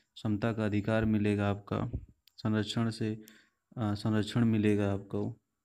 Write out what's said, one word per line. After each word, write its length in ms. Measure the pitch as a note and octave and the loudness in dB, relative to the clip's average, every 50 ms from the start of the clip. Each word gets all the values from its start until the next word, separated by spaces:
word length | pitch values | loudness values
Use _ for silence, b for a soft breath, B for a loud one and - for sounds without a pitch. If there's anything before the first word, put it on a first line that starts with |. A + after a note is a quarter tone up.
| B B _ | B B _
समता 380 | - - A2 G#2 G2+ A2+ A#2 G#2+ | -6 -2 -2 0 0 0 0 0
का 120 | A2 G#2+ | 0 0
अधिकार 400 | G#2 G#2 G#2 G2+ A2+ A2 A2 A2 | 0 0 0 0 2 2 2 2
मिलेगा 440 | A2 G#2+ G#2 G#2 G#2 G#2 G2+ G2+ G2+ | 2 2 2 2 2 2 2 2 0
आपका, 420 | G2+ G#2+ - - A2 G#2 - A#2 - - - - _ _ _ _ _ | 0 -2 -4 -4 -4 -4 -4 -4 -6 -8 -10 -14 _ _ _ _ _
संरक्षण 520 | - - A2 G#2+ G#2+ G#2 - - A#2+ A2+ A2+ | -6 -2 0 0 0 0 -2 -2 -2 -2 -2
से, 340 | A2 - A#2 G#2+ G#2+ G#2+ B B B B B B B B _ _ - | -2 -2 -4 -4 -4 -6 B B B B B B B B _ _ -6
अ, 160 | C3 A2 G#2 G#2 | -4 -2 -2 -2
संरक्षण 520 | G#2 - A2+ A2 G#2+ G2+ G#2 - A#2+ A#2 | -2 0 0 2 2 0 0 0 2 2
मिलेगा 480 | A2+ A2 G#2+ G#2 G#2+ G#2 G2+ G2+ G2 G2 | 4 4 4 4 4 4 4 2 0 0
आपको, 480 | F#2+ G2+ - - G2+ G#2 A#2 A#2 - _ _ _ _ | -2 -4 -6 -6 -4 -4 -4 -6 -10 _ _ _ _